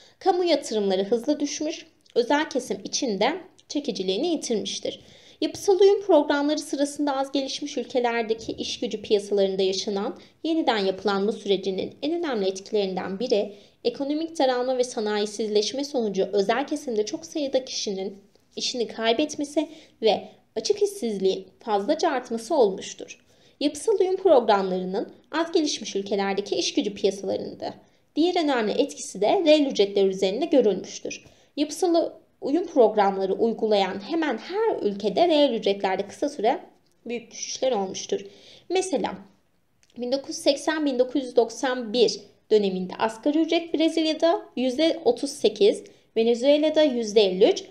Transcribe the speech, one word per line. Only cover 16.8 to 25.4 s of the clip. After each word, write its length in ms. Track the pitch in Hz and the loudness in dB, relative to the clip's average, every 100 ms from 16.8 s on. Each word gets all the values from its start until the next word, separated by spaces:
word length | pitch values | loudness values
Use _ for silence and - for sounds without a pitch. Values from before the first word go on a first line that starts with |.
| - 220 214 | -4 -2 -2
çok 200 | 311 - | -6 -8
sayıda 400 | 330 277 262 254 | -6 -2 -2 -2
kişinin 520 | - - 190 190 196 - _ _ - | -6 -6 -6 -6 -10 -18 _ _ -8
işini 320 | - 254 220 | -6 -4 -6
kaybetmesi 840 | - 226 240 302 - 285 - 302 - - - | -2 0 2 0 -4 -4 -2 -4 -6 -20 -2
ve 280 | 220 - - - _ - | 2 2 -2 -18 _ -6
açık 260 | - 403 | -2 0
işsizliğin 640 | 403 - 233 202 190 190 - - | 0 -2 -4 0 0 0 -4 -12
fazlaca 520 | - 208 202 311 349 | -2 0 0 0 0
artması 440 | 269 247 226 - 311 | -2 -4 -6 0 4
olmuştur. 720 | 214 185 - - - - _ _ _ - | 4 2 -10 -12 -14 -16 _ _ _ -4
Yapısal 400 | 302 294 - 392 | -4 -2 0 2
uyum 160 | 370 381 | 2 2
programlarının 1000 | 392 285 220 202 190 185 185 190 311 - - | 6 6 6 4 2 -2 -2 -4 -6 -10 -8
az 200 | 302 | -4